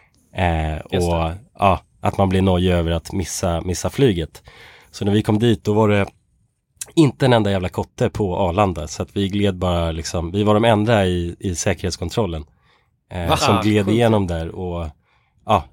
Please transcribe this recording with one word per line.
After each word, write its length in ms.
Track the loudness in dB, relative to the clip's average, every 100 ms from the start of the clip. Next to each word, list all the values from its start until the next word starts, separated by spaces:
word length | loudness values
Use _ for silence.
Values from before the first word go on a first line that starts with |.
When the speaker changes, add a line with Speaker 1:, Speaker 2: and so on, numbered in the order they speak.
| _ _ _ -4
Speaker 1:
Eh, 380 | -2 0 -2 -6 -4
Speaker 2:
Just 160 | -2 0
Speaker 1:
och 60 | 0
Speaker 2:
det. 180 | -2 -6 -12 0
Speaker 1:
ja, 220 | 2 2 -4 _
att 160 | -4 0
man 120 | 2
blir 120 | 2
nojig 300 | 2 2 2
över 200 | 2 0
att 200 | -2 -4
missa, 500 | -6 -6 -4 -4 -4
missa 280 | -4 -4 -4
flyget. 540 | 2 2 2 -4 -10 -20 -20 -20 -20 _
Så 140 | -4 0
när 60 |
vi 100 | 2
kom 180 | 2 2
dit, 240 | 2 0
då 100 | 0
var 160 | 2 4
det 160 | 2 0 -6 _ _ _ _ _ -20 -4 2
inte 300 | 2 4 4
en 80 |
enda 180 | 4 4
jävla 180 | 0 -2
kotte 400 | -6 -8 -2 -2
på 280 | -2 -4 -2
Arlanda, 500 | 0 2 0 -2 -8
så 160 | -10
att 60 | -8 -4
vi 100 | -2
gled 260 | 0 0 0
bara 340 | -2 -2 -2
liksom, 400 | -4 -6 -6 -4
vi 120 | 0
var 100 | 2
de 120 | 4 4
enda 400 | 4 2 2 2
i, 300 | 0 -4 -6
i 160 | -6 -4
säkerhetskontrollen, 880 | -4 -2 -4 -6 -6 -4 -4 -6 -12 _ _ _ _ _ -14
eh, 180 | -6 -2
Speaker 3:
Va? 80 | 0
Speaker 1:
som 180 | 2 2
Speaker 3:
Ah, 40 |
Speaker 1:
gled 240 | 2 2 2
Speaker 3:
sjukt. 80 | 2
Speaker 1:
igenom 320 | 4 2 0
där. 220 | -4 -6
Och 380 | -8 -8 -6 -8 -12 _ _ _ _ -2
ja, 180 | -2 -2